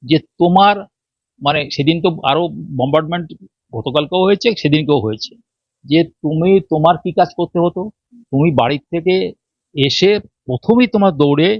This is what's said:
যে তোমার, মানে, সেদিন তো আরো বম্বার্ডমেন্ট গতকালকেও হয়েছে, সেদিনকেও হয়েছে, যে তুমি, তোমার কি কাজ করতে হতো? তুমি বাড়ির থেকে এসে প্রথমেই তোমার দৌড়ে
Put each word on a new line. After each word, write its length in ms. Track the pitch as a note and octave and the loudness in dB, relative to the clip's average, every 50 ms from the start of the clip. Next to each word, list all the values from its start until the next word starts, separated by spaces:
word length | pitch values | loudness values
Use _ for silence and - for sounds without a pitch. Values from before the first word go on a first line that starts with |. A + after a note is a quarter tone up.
| - | -4
যে 140 | B2 C#3+ D#3 - _ _ _ | -2 -2 -2 -2 _ _ _
তোমার, 380 | E3+ F3 F3 F#3+ G3 G3+ G#3 G3+ F#3+ - _ _ _ _ _ _ _ _ _ _ | 0 2 2 4 4 2 2 -2 -6 -16 _ _ _ _ _ _ _ _ _ _
মানে, 200 | C#3 C#3+ D3 D#3+ D3 C3+ | -4 -2 -2 -2 -4 -6
সেদিন 260 | - - C#3+ C#3+ E3 E3+ | -4 -2 0 0 0 2
তো 80 | D#3+ F#3 E3 D#3+ - | 0 -2 -2 0 -2
আরো 200 | - C#3 D#3 F3 E3 - - - - - B2+ | -2 0 0 -2 -4 -6 -10 -12 -10 -4 -4
বম্বার্ডমেন্ট 500 | B2 C#3 C#3+ D#3 D#3+ D3+ E3+ F3 E3+ D#3 - - F#3+ - _ _ _ _ - | -2 0 0 0 0 0 -6 -6 -8 -8 -14 -20 -20 -20 _ _ _ _ -12
গতকালকেও 520 | A2+ G#2+ C#3 B2 D3 D3+ C#3+ F3+ F#3 F#3 F#3+ | -8 -8 -2 -2 -2 -2 0 -2 0 2 2
হয়েছে, 220 | G3+ F#3+ - A#3+ A3 - | 0 2 0 -2 -2 0
সেদিনকেও 420 | - D3+ C#3+ D#3 D#3 C3+ D3 C#3 G#2 | 0 0 2 2 2 2 0 0 0
হয়েছে, 260 | A2 G#2+ A2 - - - _ _ _ _ _ _ _ _ _ _ | -2 -6 -6 -10 -16 -16 _ _ _ _ _ _ _ _ _ _
যে 140 | C3+ C#3+ E3 E3+ E3 _ _ | 0 2 2 2 0 _ _
তুমি, 300 | - D3+ D#3 D#3 E3 F#3 G3 G3 - _ | -6 -4 -2 0 2 4 2 2 2 _
তোমার 260 | D#3+ D#3 D3+ E3 F3 D#3+ | -2 0 2 2 0 0
কি 120 | - F#3 E3+ | -2 -6 0
কাজ 160 | - F3+ E3+ - | 0 0 0 0
করতে 220 | - F3 E3 _ F3+ | -6 -6 -4 _ 0
হতো? 220 | E3+ F3 E3+ G3 F#3 G#3+ - _ _ _ _ - - _ | 0 0 -2 -4 -10 -10 -12 _ _ _ _ -20 -16 _
তুমি 200 | - C3+ D3 E3+ D3+ | -2 0 2 2 2
বাড়ির 280 | C3 A#2+ A#2+ D3 D3 _ _ | 2 0 0 -2 -4 _ _
থেকে 220 | - E3+ E3 F#3 F#3 F#3+ F#3+ F3+ - _ _ _ _ _ _ _ _ | -8 -4 -2 0 0 0 -2 -4 -8 _ _ _ _ _ _ _ _
এসে 340 | D3 C#3 C3+ - - - F#3+ G#3 G#3 - - _ _ _ | -2 0 0 0 2 2 2 2 0 -4 -10 _ _ _
প্রথমেই 440 | - B2+ B2 _ - A3+ A#3 B3+ A#3+ - | -6 -6 -6 _ 2 4 4 4 2 2
তোমার 160 | G#3+ G3+ G3 E3+ C#3 | 2 2 2 2 2
দৌড়ে 320 | D3 C#3+ C#3+ C#3+ D#3+ F#3 G#3+ A3 | 2 2 4 2 2 2 0 -2